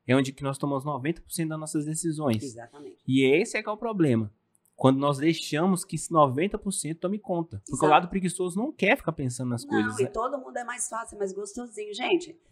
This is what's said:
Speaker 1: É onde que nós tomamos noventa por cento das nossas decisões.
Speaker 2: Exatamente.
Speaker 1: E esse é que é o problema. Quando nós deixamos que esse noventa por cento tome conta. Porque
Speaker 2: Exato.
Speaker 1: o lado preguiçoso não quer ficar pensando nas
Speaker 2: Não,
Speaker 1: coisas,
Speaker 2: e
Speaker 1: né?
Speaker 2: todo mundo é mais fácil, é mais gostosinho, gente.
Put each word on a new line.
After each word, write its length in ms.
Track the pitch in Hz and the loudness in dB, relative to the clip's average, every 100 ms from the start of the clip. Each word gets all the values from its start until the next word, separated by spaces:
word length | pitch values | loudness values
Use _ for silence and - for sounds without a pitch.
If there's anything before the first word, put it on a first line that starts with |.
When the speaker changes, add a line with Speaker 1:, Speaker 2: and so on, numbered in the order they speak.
| - | 2
Speaker 1:
É 80 | |
onde 180 | 131 135 | 2 2
que 100 | 135 | -2
nós 160 | 139 135 | -6 -4
tomamos 260 | 143 139 | -2 -2
noventa 380 | 151 143 147 170 | -4 -4 -4 -6
por 80 | - | -8
cento 160 | - 156 | -4 -4
das 80 | 156 | -4
nossas 260 | 156 156 147 | -4 -4 -2
decisões. 560 | 156 170 151 143 110 | -4 -4 0 0 0
Speaker 2:
Exatamente. 560 | 139 110 - - - - - | -2 -10 -16 -18 -18 -10 0
Speaker 1:
E 160 | 131 | 4
esse 320 | 131 151 233 220 | 6 6 4 -4
é 60 | |
que 60 | 214 | -6
é 40 | |
o 40 | 214 | -6
problema. 540 | 226 208 151 113 107 - _ _ _ - | -4 2 4 4 0 -10 _ _ _ 2
Quando 220 | 135 135 | 4 4
nós 180 | 143 135 | 2 2
deixamos 640 | 160 160 - 151 190 180 | 0 0 -2 0 2 2
que 120 | - 160 | -2 -8
esse 160 | - | 2
noventa 460 | 165 139 127 202 208 | 6 6 4 -2 -2
por 120 | 196 | -6
cento 300 | - 151 165 | -6 -6 -4
tome 180 | 185 208 | -4 -4
conta. 380 | - 170 165 104 | -2 -4 -4 -10
Porque 120 | - | -8
Speaker 2:
Exato. 140 | 139 156 | 0 6
Speaker 1:
o 20 | |
lado 200 | 156 180 | 6 6
preguiçoso 500 | 185 180 - 180 185 | -2 -2 -2 -4 -2
não 120 | 285 | -4
quer 260 | - 196 277 | 0 2 2
ficar 140 | - | 0
pensando 360 | 156 127 123 123 | -4 -4 -4 -4
nas 160 | 117 | -4
Speaker 2:
Não, 60 | - | 0
Speaker 1:
coisas, 280 | 110 107 107 | 0 0 0
Speaker 2:
e 60 | |
Speaker 1:
né? 60 | 127 | -2
Speaker 2:
todo 280 | 220 254 277 | -2 -4 -4
mundo 180 | 254 247 | -6 -8
é 60 | |
mais 240 | 240 240 - | -8 -8 -6
fácil, 280 | 226 226 208 | -8 -10 -8
é 20 | |
mais 140 | 190 | -6
gostosinho, 640 | 190 208 240 240 214 208 | -6 -10 -10 -10 -10 -10
gente. 440 | 208 254 170 - - _ | -6 0 0 0 -14 _